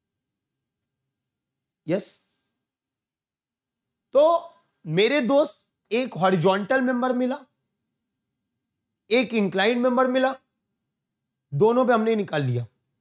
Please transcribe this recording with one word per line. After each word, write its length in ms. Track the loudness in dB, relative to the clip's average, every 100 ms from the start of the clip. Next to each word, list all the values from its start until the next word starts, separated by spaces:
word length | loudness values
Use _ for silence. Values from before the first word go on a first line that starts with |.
| _ _ _ _ _ _ _ _ _ _ _ _ _ _ _ _ _ _ -6
यस। 460 | -6 -6 -14 _ _ _ _ _ _ _ _ _ _ _ _ _ _ _ _ _ _ _
तो 400 | 2 4 2 -4 -20 _ _ -4
मेरे 360 | 0 2 2
दोस्त, 480 | 2 2 0 -4 _ _ _
एक 220 | -4 -4
हॉरिजॉन्टल 680 | -2 0 2 2 0 0 -2
मेंबर 320 | 0 -2 -2
मिला, 320 | -2 -4 -6 -12 _ _ _ _ _ _ _ _ _ _ _ _ _ _ _ -2
एक 220 | 0 0
इंक्लाइंड 480 | -2 -2 0 0 0
मेंबर 260 | 0 0 0
मिला, 280 | 0 -2 -4 _ _ _ _ _ _ _ _ _ _ _
दोनों 320 | 0 2 2 2
पे 80 |
हमने 220 | 0 0 -2
निकाल 260 | -4 -4
लिया। 260 | -4 -4 -8 _ _ _